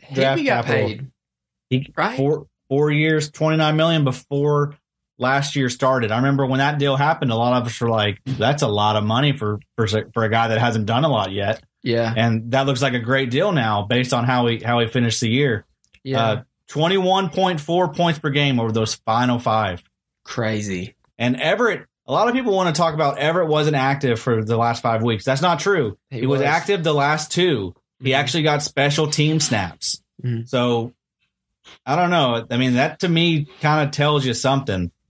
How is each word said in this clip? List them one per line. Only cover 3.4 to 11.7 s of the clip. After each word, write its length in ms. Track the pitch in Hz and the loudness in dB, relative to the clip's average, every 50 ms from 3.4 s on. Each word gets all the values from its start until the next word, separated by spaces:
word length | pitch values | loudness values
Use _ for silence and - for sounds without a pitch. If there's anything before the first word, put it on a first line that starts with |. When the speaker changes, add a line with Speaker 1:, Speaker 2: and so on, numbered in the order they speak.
| 156 156 156 156 156 151 156 | 0 0 2 2 2 2 2
Speaker 1:
million 280 | 156 160 165 165 160 143 | 2 2 2 2 2 2
before 720 | 135 123 - - - 143 143 143 147 147 147 147 143 147 - _ _ _ _ _ _ _ - | 0 -2 -4 -6 -4 -4 -2 0 2 2 0 0 -2 -6 -12 _ _ _ _ _ _ _ -4
last 380 | 123 123 135 139 147 143 - | -2 0 0 0 0 -2 -2
year 120 | 143 131 123 | -2 -2 -2
started. 440 | 123 - - 131 131 131 117 104 107 | -2 0 0 2 2 2 0 0 0
I 40 | |
remember 300 | 117 127 139 139 135 139 | 0 2 2 2 2 0
when 120 | 127 131 131 | 0 0 2
that 200 | 139 143 151 147 | 2 0 0 0
deal 180 | 143 143 135 | 0 0 0
happened, 360 | 131 143 151 165 160 156 127 113 | 2 2 2 0 0 0 -2 0
a 20 | |
lot 260 | 113 117 123 123 123 | 0 2 2 2 2
of 60 | 120 | 0
us 140 | 117 110 - | -2 -4 -4
were 80 | 123 117 | -2 0
like, 300 | 113 110 104 104 101 - - | 0 0 0 0 -2 -4 -6
"That's 380 | 135 135 98 104 120 143 143 143 | -8 -4 0 0 0 2 2 0
a 60 | 117 | 0
lot 260 | 104 104 104 107 107 | 0 2 2 2 2
of 60 | 107 104 | 2 0
money 320 | 107 110 123 143 147 131 | 0 0 0 2 0 0
for, 220 | - 110 104 107 107 - _ _ | -2 -4 -4 -4 -6 -8 _ _
for, 100 | - 113 104 98 110 107 - - | -2 -2 0 0 -2 -2 -2 -4
for 100 | 117 113 | -2 -2
a 60 | 107 | 0
guy 180 | 107 113 117 113 | 2 2 2 2
that 100 | 110 107 | 2 2
hasn't 280 | 117 120 110 110 107 | 0 0 0 0 -2
done 180 | 101 113 127 156 | 0 0 0 0
a 40 | 160 | 2
lot 240 | 135 110 98 95 95 | 0 0 -2 -2 -4
yet." 300 | 98 98 101 110 - - _ | -4 -2 -2 -4 -4 -6 _